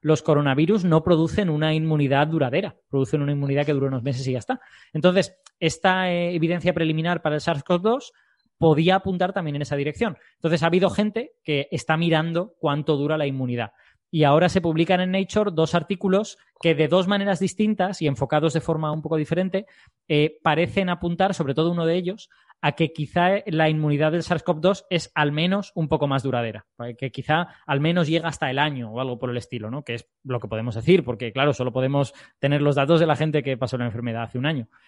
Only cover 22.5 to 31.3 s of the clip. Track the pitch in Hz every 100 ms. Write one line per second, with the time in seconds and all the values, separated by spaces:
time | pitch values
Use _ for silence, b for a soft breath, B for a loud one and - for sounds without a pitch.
22.5 | _ 147 - 160 - 151 175 180 202 -
23.5 | 156 156 156 151 147 156 170 - 165 -
24.5 | 156 175 196 - 170 - 165 147 147 175
25.5 | 202 196 175 151 156 143 135 131 123 117
26.5 | 104 - - 120 117 131 - 135 156 170
27.5 | B - 143 156 180 151 165 160 - 143
28.5 | 131 151 135 113 117 131 120 123 120 -
29.5 | 120 107 135 - 117 - _ 131 123 110
30.5 | 110 120 113 120 185 120 110 120